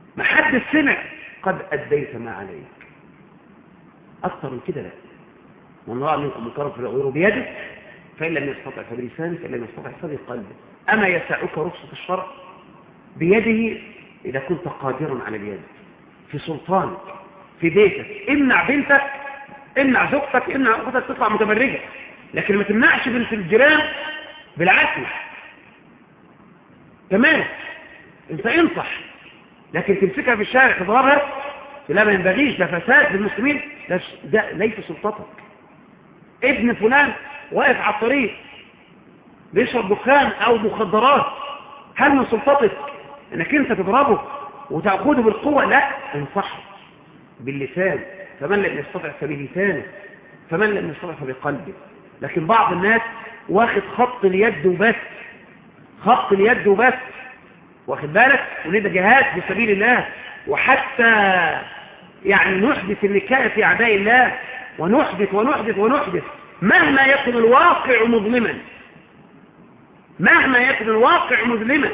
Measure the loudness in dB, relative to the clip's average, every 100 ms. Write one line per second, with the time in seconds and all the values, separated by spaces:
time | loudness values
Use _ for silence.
0 | -18 -4 0 2 2 -2 0 0 0 -2
1 | -6 -18 -20 -8 -6 -6 -6 -8 -2 -4
2 | -4 -10 -12 -12 -14 -16 -20 -20 -20 _
3 | -20 -20 -20 -20 _ -20 -20 -20 -20 _
4 | -20 -10 -10 -8 -12 -10 -10 -10 -12 -18
5 | -20 -20 -20 -20 -20 -20 -20 _ -12 -6
6 | -4 -2 -4 -8 -10 -6 -8 -6 -6 -4
7 | -2 0 0 0 -6 -12 -16 -18 -20 -20
8 | -20 -10 -6 -4 -6 -8 -12 -14 -12 -12
9 | -12 -8 -8 -8 -8 -10 -10 -14 -16 -14
10 | -12 -12 -12 -12 -14 -20 -20 -10 -2 2
11 | 2 0 -2 -6 -6 -6 -8 -8 -18 -18
12 | -8 -6 -6 -16 -20 -20 -20 -20 -20 -20
13 | -20 -4 2 2 2 0 -2 -6 -14 -20
14 | -20 -16 -10 -8 -6 -6 -6 -6 -6 -4
15 | -6 -8 -8 -10 -10 -12 -16 -20 -20 _
16 | -20 _ -14 -12 -10 -10 -2 -2 -2 -8
17 | -16 -20 -20 -20 -20 -4 0 4 4 2
18 | -10 -10 -2 2 4 2 2 0 4 2
19 | 2 -8 -14 -16 -18 -20 -6 0 2 2
20 | 2 -2 0 -2 -2 0 2 0 -2 -4
21 | -4 -2 -2 0 0 2 0 -2 -10 -18
22 | -20 -20 -10 -8 0 0 2 4 4 4
23 | 0 -2 -2 -4 0 4 6 4 0 -6
24 | -10 -12 -16 -20 -20 -2 2 4 2 -4
25 | -8 -12 -14 -20 -20 -20 -20 _ -20 _
26 | _ _ _ -20 -20 -20 _ -20 -20 -20
27 | _ 2 4 2 -2 -10 -16 -18 -20 -20
28 | -20 -20 -12 -6 -2 2 2 0 -8 -10
29 | -14 -20 -20 -20 _ _ _ -6 0 2
30 | 0 0 0 0 0 4 4 4 2 4
31 | 4 4 2 -8 -12 -14 -18 -18 -2 2
32 | 4 4 2 2 0 0 -2 -2 4 4
33 | 4 0 -2 -2 -2 -2 -6 -16 -6 -6
34 | -6 -16 -2 -2 0 -2 -4 -4 -12 -8
35 | -6 -8 -14 -20 -20 -20 -20 -20 -20 -20
36 | -20 -20 -20 _ 0 2 0 0 2 4
37 | 2 -2 -14 -18 -6 0 2 2 0 -2
38 | 0 0 -2 -6 -20 -20 -20 _ _ -20
39 | -20 -20 -20 -20 -4 0 0 0 -2 -2
40 | 4 4 4 0 2 2 0 -2 0 2
41 | 4 4 2 -6 -14 -14 -18 -20 -16 2
42 | 4 4 2 0 2 4 2 0 -10 -14
43 | -18 -20 -14 -8 -2 0 0 -2 2 2
44 | 4 2 -2 -14 -14 -18 -8 -4 -2 0
45 | 2 4 2 2 0 2 4 2 2 -4
46 | -10 -10 -6 -6 -8 -12 -20 -20 -20 -20
47 | -20 -20 -20 -14 -10 -8 -8 -2 0 -2
48 | -6 -16 -20 -10 -2 0 0 -4 -8 -10
49 | -10 -10 -8 -8 -8 -2 -2 -2 -6 -16
50 | -20 -20 -20 -20 -6 0 0 0 -4 -10
51 | -12 -10 -10 -6 -6 -6 -10 -18 -20 -20
52 | -20 -12 -6 -6 2 2 2 0 2 0
53 | -2 -12 -18 -18 -2 2 2 0 -4 -2
54 | -2 2 0 2 0 2 0 2 2 0
55 | -6 -18 -20 -20 -20 -20 -20 -20 -20 -4
56 | 2 2 4 2 4 4 4 4 4 2
57 | -8 -18 -20 -20 -20 -20 -20 -20 -8 -8
58 | -2 4 4 4 0 -10 -4 -2 0 0
59 | 4 4 4 -2 -6 -2 0 2 2 2
60 | 0 -12 -18 -16 -6 -2 2 2 0 2
61 | 4 4 4 2 0 -2 -10 -18 -20 -20
62 | -20 -8 0 2 2 2 0 0 -4 -2
63 | 0 0 2 0 2 2 2 2 2 2
64 | 4 4 4 0 -12 -16 -16 -6 2 2
65 | 2 -2 -2 0 0 -2 -2 0 2 2
66 | -2 -6 -8 -16 -20 -4 2 4 4 4
67 | 4 2 2 2 6 8 6 4 2 2
68 | 4 2 2 0 0 -4 -12 -20 -20 -20
69 | _ -20 -20 -20 -20 _ -20 -20 _ -20
70 | _ -2 4 4 4 2 2 0 0 4
71 | 4 4 2 0 0 -2 0 0 0